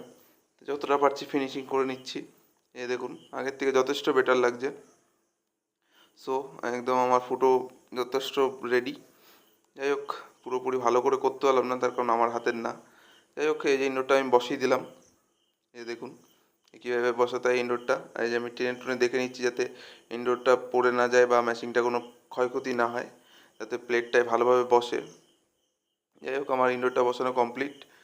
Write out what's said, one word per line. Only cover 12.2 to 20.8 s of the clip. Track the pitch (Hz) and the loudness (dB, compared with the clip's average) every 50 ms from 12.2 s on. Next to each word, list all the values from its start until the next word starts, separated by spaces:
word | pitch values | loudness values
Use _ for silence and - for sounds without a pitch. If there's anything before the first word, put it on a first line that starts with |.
| 117 117 | 2 2
হাতের | 117 117 120 120 117 | 0 -2 -2 -4 -4
না। | 117 113 117 117 - - _ _ _ _ _ _ _ _ _ _ | -2 -4 -6 -8 -10 -16 _ _ _ _ _ _ _ _ _ _
যাই | 139 147 156 | -4 -2 -2
হোক, | 151 151 - | -2 -2 0
এই | 147 139 131 | 0 0 2
যে | 135 | 0
ইনডোরটা | 135 131 131 131 131 139 135 | 0 -2 -2 2 2 2 2
আমি | 135 131 | 4 4
বসিয়ে | 123 123 - - 147 127 | 4 4 4 2 -4 -2
দিলাম। | 127 127 131 127 131 - - - _ _ _ _ _ _ _ _ _ _ _ _ _ _ - | 0 0 0 0 -2 -4 -16 -20 _ _ _ _ _ _ _ _ _ _ _ _ _ _ -20
এই | 120 117 | -16 -12
দেখুন | 113 117 110 123 117 - - _ _ _ _ _ _ _ _ _ _ - - | -12 -12 -10 -12 -14 -16 -18 _ _ _ _ _ _ _ _ _ _ -20 -12
কীভাবে | - 123 123 120 120 123 | -6 -4 -2 0 0 0
বসাতে | 117 120 123 123 127 120 123 123 | 2 2 2 0 0 0 0 2
হয় | 123 123 | 2 2
ইনডোরটা। | 120 120 123 117 - - 131 - - - - - 113 | 0 -2 -4 -4 -2 -2 -2 -2 -4 -8 -6 -4 -2
এই | 117 | -2
যে | 120 117 | -2 -2
আমি | 120 120 | -4 -6
টেনে | 120 - 123 123 123 120 | -6 -4 -4 -4 -4 -6
টুনে | - 127 127 | -6 -6 -2
দেখে | 120 123 120 127 127 | 0 0 0 2 0
নিচ্ছি | 127 127 127 - 123 | -2 -4 -4 -4 -4
যাতে | 123 123 - 127 123 - - - - - - _ - | -2 -2 -2 -4 -6 -6 -12 -20 -20 -20 -20 _ -12
ইনডোরটা | - 120 123 123 123 120 123 131 127 123 127 - | -10 -6 -2 -2 -2 2 4 4 4 4 2 0
পড়ে | - 123 | 0 2